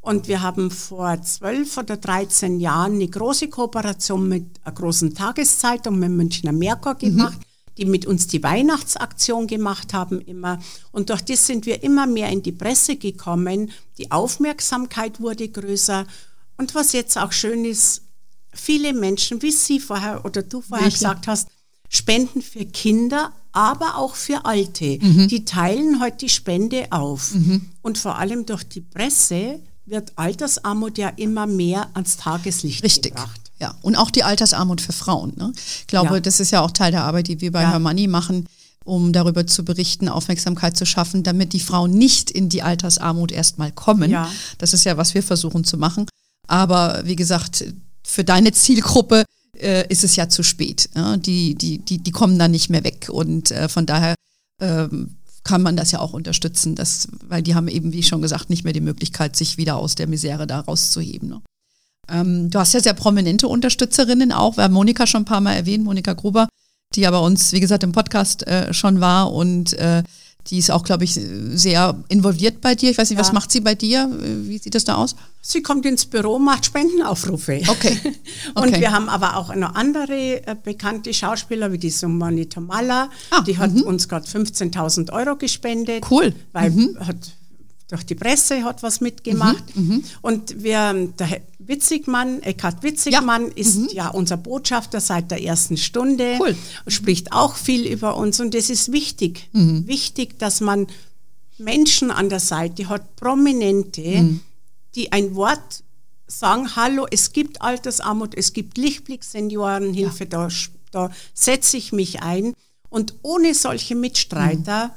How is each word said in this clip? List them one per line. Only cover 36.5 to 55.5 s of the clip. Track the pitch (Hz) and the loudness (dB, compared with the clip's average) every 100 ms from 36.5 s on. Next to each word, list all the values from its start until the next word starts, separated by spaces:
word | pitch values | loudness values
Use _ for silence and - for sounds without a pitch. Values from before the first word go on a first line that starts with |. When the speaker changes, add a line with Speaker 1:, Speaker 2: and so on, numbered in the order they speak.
Speaker 2:
ja | 196 | 4
auch | 165 | 2
Teil | 170 185 | 2 2
der | 170 | 2
Arbeit, | 147 170 175 | 2 0 0
die | 165 | -2
wir | 175 | -2
bei | 175 | 2
Speaker 1:
Ja. | 165 | 4
Speaker 2:
Her | 170 | 4
Money | 160 175 202 | 2 2 2
machen, | 175 175 185 170 _ _ _ | 2 0 -2 -2 _ _ _
um | - 180 175 | -4 2 4
darüber | 175 175 170 175 | 4 4 2 2
zu | - | 0
berichten, | 175 180 175 - 190 | 0 -2 -2 0 -2
Aufmerksamkeit | - - 175 185 180 170 170 | -2 -2 -2 0 0 0 0
zu | 175 | 0
schaffen, | - 170 190 | 0 0 0
damit | 180 180 180 | 2 2 2
die | 185 | 0
Frauen | - 180 175 | 0 2 4
nicht | 190 262 - - | 6 8 6 2
in | 175 185 | 0 0
die | 175 | 0
Altersarmut | 160 175 180 165 170 165 170 | 0 -2 0 0 2 0 0
erstmal | 170 165 - 151 | 0 0 0 -6
kommen. | - - 214 160 | -2 4 6 6
Speaker 1:
Ja. | 196 165 - - - | 4 0 -4 -12 -2
Speaker 2:
Das | 170 | 2
ist | 180 | 4
ja, | 190 156 | 4 4
was | 165 | 2
wir | 190 | 2
versuchen | 190 175 165 165 | 2 0 0 0
zu | 160 165 | 0 0
machen. | 151 180 208 _ _ _ - | 0 0 -4 _ _ _ 0
Aber | 175 185 180 170 - | 2 6 4 4 0
wie | 170 175 | -2 -2
gesagt, | 170 175 - - - - - - | 2 0 0 -4 -6 -10 -16 -16
für | - - | -6 -2
deine | 175 185 220 | 4 6 6
Zielgruppe, | 220 - 240 - 254 - 220 214 _ _ - | 6 6 6 6 4 8 6 4 _ _ -6
äh, | 196 185 180 | 0 2 2
ist | 180 | 2
es | 190 | 4
ja | 185 170 | 2 2
zu | - | 2
spät. | 165 - 147 - - | 2 0 -4 0 0
Ja? | - 180 202 | 0 0 0
Die, | 180 180 170 147 | 0 2 2 0
die, | 165 151 | -2 -4
die, | - 180 | -4 -4
die | 175 | -4
kommen | 170 214 185 | 2 4 6
dann | 170 | 6
nicht | 165 - | 4 4
mehr | 165 | 2
weg. | 120 - - | 0 -6 -6
Und, | - 160 160 - | -4 0 0 0
äh, | 117 156 | 0 0
von | - 165 | 0 2
daher, | 156 165 170 _ _ _ _ | 2 2 0 _ _ _ _
ähm, | 185 165 156 143 127 - - - | -2 0 -2 -4 -6 -10 -18 -14
kann | - | 0